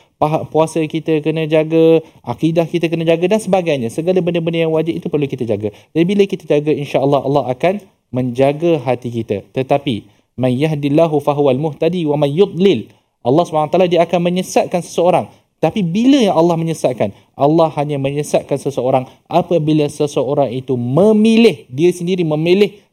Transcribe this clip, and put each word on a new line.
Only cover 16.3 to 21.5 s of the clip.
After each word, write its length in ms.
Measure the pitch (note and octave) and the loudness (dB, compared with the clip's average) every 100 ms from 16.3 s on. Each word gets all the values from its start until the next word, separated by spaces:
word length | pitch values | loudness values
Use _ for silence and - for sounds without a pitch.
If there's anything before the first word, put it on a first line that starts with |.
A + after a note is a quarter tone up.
| D#3+ | 2
Allah 160 | E3+ | 2
menyesatkan? 560 | E3 E3 D#3 C3+ G#2+ G#2+ - _ | 0 -2 -2 -4 -2 -4 -6 _
Allah 320 | - C#3+ D#3+ D#3+ | -2 2 4 2
hanya 240 | C#3+ D3 C#3+ | 0 -4 -4
menyesatkan 640 | C#3 C#3+ D3 F3 - C#3 | -4 -4 -2 -2 -2 -4
seseorang 500 | C#3+ C3 B2 C3 B2+ - _ | -4 -4 0 0 -2 -10 _
apabila 640 | E3+ F3+ E3+ D3+ D#3 D3 | -2 0 0 2 0 0
seseorang 640 | - D3 D#3 B2 C#3+ C3 | -2 -4 -2 -2 0 -2
itu 240 | B2+ C3 B2+ | -4 -4 -4
memilih, 880 | A#2+ C#3 G#3 G#3+ A3 A3+ A3+ | 0 2 4 4 4 6 4